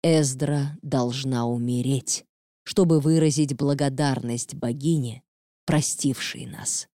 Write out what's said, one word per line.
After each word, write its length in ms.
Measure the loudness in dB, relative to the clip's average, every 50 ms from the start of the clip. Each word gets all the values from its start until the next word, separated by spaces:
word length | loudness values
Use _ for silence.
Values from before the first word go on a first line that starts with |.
Эздра 760 | 4 4 4 4 4 2 0 -2 -2 0 0 0 0 -2 -6 -10
должна 640 | -6 -2 0 0 0 0 -2 -4 -2 -2 -2 0 0
умереть, 800 | -2 -2 -2 -2 -2 -2 0 0 0 0 0 -2 -4 -6 -6 -8 _ _ _ _ _ _ _ _
чтобы 360 | -2 2 2 4 6 4 4
выразить 560 | 4 4 4 4 4 4 4 2 0 0 0
благодарность 1000 | -2 0 0 2 2 0 0 0 0 0 0 0 0 -2 -4 -4 -6 -6 -10 -8
богине, 680 | -6 -4 -4 -4 -2 0 0 0 0 0 -4 -8 -12 _ _ _ _ _ _ _ _ _
простившей 800 | 0 2 2 2 0 -6 -2 -2 -2 -2 -2 -6 -10 -10 -10 -12
нас. 420 | -12 -12 -10 -8 -6 -6 -6 -8 _ _